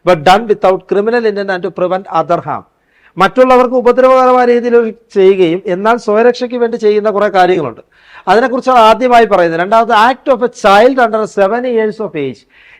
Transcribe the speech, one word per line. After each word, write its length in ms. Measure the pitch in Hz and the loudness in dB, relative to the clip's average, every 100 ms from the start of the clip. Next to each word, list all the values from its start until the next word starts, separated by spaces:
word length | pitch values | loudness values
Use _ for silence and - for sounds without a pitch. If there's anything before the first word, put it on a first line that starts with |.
| 170 | -2
but 160 | 170 | 0
done 240 | 147 196 226 | 2 2 0
without 260 | 202 190 185 - | -2 0 -2 -4
criminal 280 | 190 214 240 226 | -4 -2 -2 -4
intent 180 | 202 196 180 | -6 -6 -8
and 80 | |
to 60 | 185 | -8
prevent 340 | 175 180 185 196 170 | -6 -4 -4 -4 -4
other 160 | 156 170 | -2 -4
harm. 240 | 151 117 - _ _ _ _ - | -4 -12 -12 _ _ _ _ -4
മറ്റുള്ളവർക്ക് 580 | 185 254 254 254 247 254 | -2 2 2 4 2 0
ഉപദ്രവകരമായ 720 | 233 247 262 262 254 254 247 | 0 2 2 4 2 2 2
രീതിയിൽ 480 | 240 233 233 226 214 _ | 0 2 0 0 -8 _
ചെയ്യുകയും 480 | 202 190 196 170 175 196 | 0 2 4 0 -2 -6
എന്നാൽ 320 | 180 214 240 | -4 -2 -2
സ്വയരക്ഷയ്ക്ക് 580 | 214 208 240 240 247 240 | -2 0 0 -2 -6 -4
വേണ്ടി 220 | 233 226 | -4 -2
ചെയ്യുന്ന 320 | 214 208 208 | -2 0 -2
കുറെ 180 | 202 208 | -2 -2
കാര്യങ്ങളുണ്ട്. 540 | 185 180 185 135 110 - _ _ - - | 2 0 0 -4 -10 -20 _ _ -12 0
അതിനെക്കുറിച്ചാണ് 500 | 208 254 247 262 254 | 0 0 -4 0 2
ആദ്യമായി 480 | 220 220 254 240 220 | 4 2 2 2 2
പറയുന്നത്. 340 | 190 170 165 | 0 0 -2
രണ്ടാമത് 300 | 180 226 226 226 233 | 0 0 2 2 0
act 220 | 269 - | -2 -2
of 120 | 240 240 | -2 -2
a 40 | |
child 460 | - 208 202 247 269 233 | -2 2 4 4 2 -2
under 180 | 220 214 - | -2 -6 -2
seven 240 | 196 226 254 | -2 -2 -4
years 300 | 233 220 214 208 | -2 -4 -6 -10
of 40 | |
age. 380 | 160 135 127 _ _ _ | -8 -10 -10 _ _ _